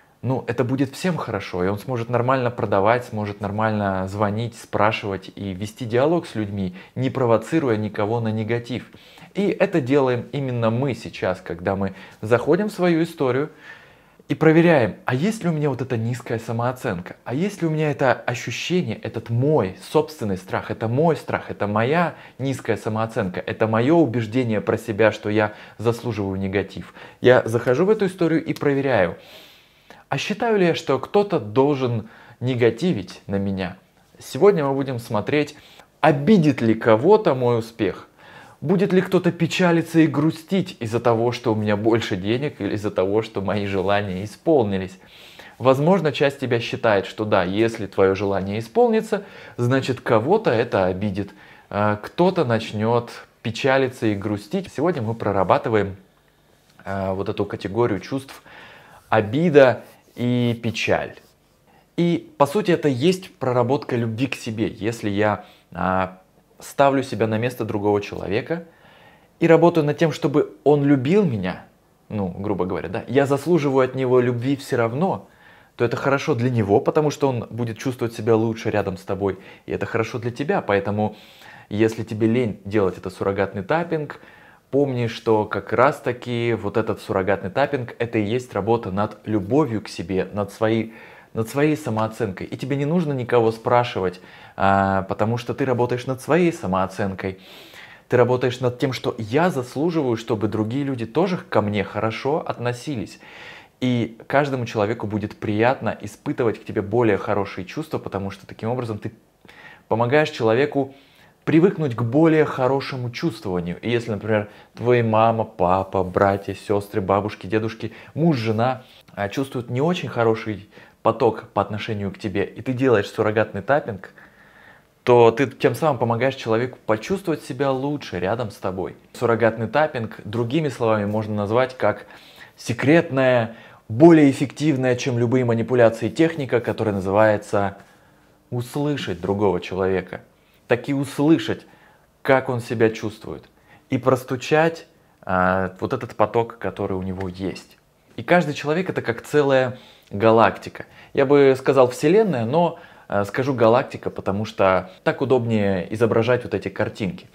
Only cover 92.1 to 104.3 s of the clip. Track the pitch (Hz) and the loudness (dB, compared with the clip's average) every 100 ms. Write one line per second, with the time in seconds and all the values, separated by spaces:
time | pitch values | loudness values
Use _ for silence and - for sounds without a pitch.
92.1 | 110 110 90 - 113 131 139 143 175 151 | -4 -6 -6 -10 -10 -6 -4 -2 0 -2
93.1 | 135 117 120 113 113 120 120 120 104 92 | -4 0 2 2 0 2 2 2 -2 -4
94.1 | 90 - - - - 98 98 98 95 95 | -4 -14 -20 -16 -2 2 4 4 0 -2
95.1 | 101 107 117 - 117 135 120 123 120 131 | -2 0 -2 -4 -2 0 0 0 -2 -4
96.1 | 123 - 160 175 165 95 92 95 - 101 | -6 0 2 2 0 -2 -2 -2 -2 -6
97.1 | 95 95 92 - - - - - - - | -4 -8 -8 -14 -20 -20 -20 -20 -20 0
98.1 | 135 120 127 131 120 127 123 135 120 131 | 2 4 2 0 -2 -4 -2 -4 -2 -6
99.1 | - 107 135 180 131 123 - 165 165 131 | -6 -2 0 0 0 -6 -4 -2 0 0
100.1 | 113 - 113 107 107 110 131 139 127 110 | -2 -2 -2 -2 -2 -2 -4 -4 -4 -4
101.1 | 156 190 180 - 110 104 104 95 - 110 | -2 0 -2 0 0 2 0 -2 -2 -4
102.1 | 110 135 160 - 123 120 123 - 127 80 | -2 -4 -4 -4 -6 -6 -6 -8 -8 -8
103.1 | - - - - - - _ 127 123 117 | -14 -20 -20 -20 -20 -20 _ -2 0 -2
104.1 | - - | -6 -2